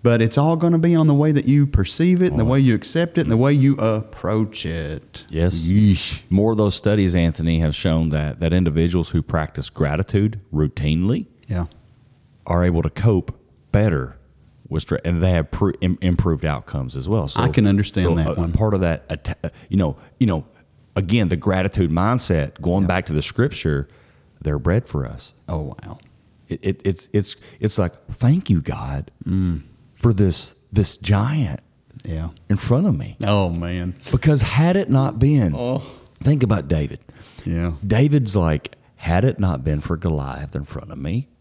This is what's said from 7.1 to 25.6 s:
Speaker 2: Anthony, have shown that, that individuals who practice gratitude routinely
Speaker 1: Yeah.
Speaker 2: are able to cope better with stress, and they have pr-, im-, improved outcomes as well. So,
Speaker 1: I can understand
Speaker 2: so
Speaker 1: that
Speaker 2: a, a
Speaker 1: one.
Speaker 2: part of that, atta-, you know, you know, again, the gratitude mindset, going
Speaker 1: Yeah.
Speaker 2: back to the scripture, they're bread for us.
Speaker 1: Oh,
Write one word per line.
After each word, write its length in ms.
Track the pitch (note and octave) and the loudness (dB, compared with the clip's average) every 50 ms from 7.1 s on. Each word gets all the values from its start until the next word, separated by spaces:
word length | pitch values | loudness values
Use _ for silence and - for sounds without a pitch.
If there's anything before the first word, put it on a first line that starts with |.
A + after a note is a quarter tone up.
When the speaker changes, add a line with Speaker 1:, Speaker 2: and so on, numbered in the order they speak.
| F2 | 2
Speaker 2:
Anthony, 420 | F2+ E2+ E2 D#2+ - D#2+ E2 E2 D#2+ | 2 2 0 0 0 -2 0 0 2
have 140 | E2 D2+ C#2+ | 0 0 -2
shown 360 | - - F#2 D#2+ D#2+ D#2+ D#2 | -2 -2 0 0 2 0 0
that, 300 | D2 D2+ D2+ D2+ C2 - | 0 -2 -4 -4 -4 -4
that 140 | E2 E2 E2+ | -2 0 2
individuals 560 | F2+ F#2 E2+ D2 D#2+ E2 E2+ F2 F2+ D#2+ - | 2 2 2 2 2 0 2 0 0 -2 0
who 140 | - E2 D2+ | -2 -2 -2
practice 480 | - - D#2+ D#2 - _ - C#2 - | 0 -2 -4 -4 -4 _ -10 -10 -10
gratitude 680 | _ - - C#2+ D2 E2 G2 - - G2+ G2+ G#2+ A2 G#2 - _ - | _ -2 -2 -2 0 -4 -4 -2 0 0 0 0 -2 -6 -14 _ -2
routinely 720 | D2+ D#2 C#2 - - D2 D2+ D#2 E2+ F2+ G2+ C3+ G3 G#3+ _ _ _ - | -2 -2 -2 -2 -4 -2 0 0 0 0 0 -2 -2 -4 _ _ _ -10
Speaker 1:
Yeah. 180 | - G2 F2 F2 - - - _ _ _ _ _ _ _ _ _ _ _ _ _ | -6 -4 -4 -4 -6 -10 -20 _ _ _ _ _ _ _ _ _ _ _ _ _
Speaker 2:
are 180 | - F2 F2 F2+ | -2 0 2 2
able 200 | F2+ E2+ D#2+ D#2 | 2 2 0 0
to 60 | D2+ | -2
cope 440 | - - - A#2 G#2 F2 - - - - _ _ _ _ _ _ | -4 0 2 2 2 2 -2 -4 -14 -16 _ _ _ _ _ _
better 440 | - G2+ G#2+ G#2+ E2 C#2 B1+ B1 - - _ _ _ _ _ _ _ _ _ - | 0 2 2 2 0 -2 -4 -8 -12 -20 _ _ _ _ _ _ _ _ _ -6
with 140 | - D#2 - | -6 -6 -2
stress, 180 | - E2 - - | -2 -6 -4 -2
and 200 | E2+ F2 E2 F2 | -2 0 2 2
they 80 | F#2 | 2
have 180 | F2+ E2+ D#2 - | 2 2 0 -2
pr-, 220 | - - G#2 F#2+ - - | -2 0 0 0 0 0
im-, 160 | F#2+ F#2 F2 - | -2 -2 -2 0
improved 440 | F#2+ F2+ F2 - - F2+ D#2+ D2 - | 0 0 2 2 2 0 0 0 -2
outcomes 500 | D#2 C#2+ C2+ - - - D2 C2 B1+ - | -4 -4 -4 -8 -8 -8 -8 -8 -6 -8
as 140 | C#2 C2 F2+ | -8 -4 -2
well. 180 | G#2+ A2 D2 | -2 -2 -2
So, 140 | C#2+ - - | -2 -2 0
Speaker 1:
I 80 | A#2 C3+ | 0 2
can 160 | - - G#2+ | 2 4 4
understand 420 | G2+ G2 G2 G2+ - - F#2+ F#2 G2+ | 4 4 4 2 0 0 0 2 2
Speaker 2:
so 60 | E2+ | 2
Speaker 1:
that 120 | E2+ D#2 | 2 0
Speaker 2:
a, 40 | D2+ D2 | 0 0
a 20 | |
Speaker 1:
one. 160 | F2 E2+ E2+ | -2 -2 0
Speaker 2:
part 240 | E2 F2 A2 G#2+ G2+ | 0 0 2 2 2
of 60 | F#2 | 2
that, 240 | F#2 E2+ D#2+ - - - | 0 0 -2 -2 -6 -10
atta-, 420 | D#2 C#2 _ - - _ - E2 - - - _ | -10 -10 _ -10 -10 _ -10 -12 -12 -14 -10 _
you 80 | F2+ | 0
know, 200 | G2 F2+ D2+ C#2+ - - - _ _ | 0 0 0 -4 -8 -16 -20 _ _
you 80 | B2+ | 0
know, 180 | G#2+ F2 D#2 - - _ _ _ _ _ _ _ _ _ | 0 0 -2 -4 -10 _ _ _ _ _ _ _ _ _
again, 340 | - G2+ E2+ A2 A#2 G#2 E2+ | -4 0 2 2 2 2 2
the 60 | F2+ | 0
gratitude 540 | D#2 - G2+ F#2 F#2 F#2 - - - F2+ D#2 | 0 0 -2 0 0 -2 -2 0 0 0 0
mindset, 720 | D#2+ E2+ F#2 A2 B2 B2 - - F2+ D#2 C#2+ C#2+ - - | 2 0 0 0 0 -2 0 0 0 0 0 -4 -8 -6
going 220 | - F2 F2 G2 F#2+ | -2 0 0 2 2
Speaker 1:
Yeah. 40 | F2+ | 0
Speaker 2:
back 160 | F2 F#2 F#2 | 0 -2 -2
to 60 | - D#2 | -2 -2
the 100 | D2 C#2+ | -2 -2
scripture, 640 | - - - A#2+ A#2+ - - - D#2+ D2 C#2 C#2 _ - _ _ _ _ _ _ _ _ _ | -2 -2 -2 -2 -2 -2 -4 -2 -2 -2 -2 -4 _ -14 _ _ _ _ _ _ _ _ _
they're 180 | - D2+ D2 D2 | -4 -4 -4 -2
bread 280 | - E2 F2+ A#2 - | 0 0 0 0 -2
for 180 | - - D2 C2 | -4 -6 -6 -6
us. 260 | A#1+ A#1+ A#1+ - - _ _ _ - | -6 -10 -16 -18 -20 _ _ _ -8
Speaker 1:
Oh, 260 | F2 D#2 | -6 -6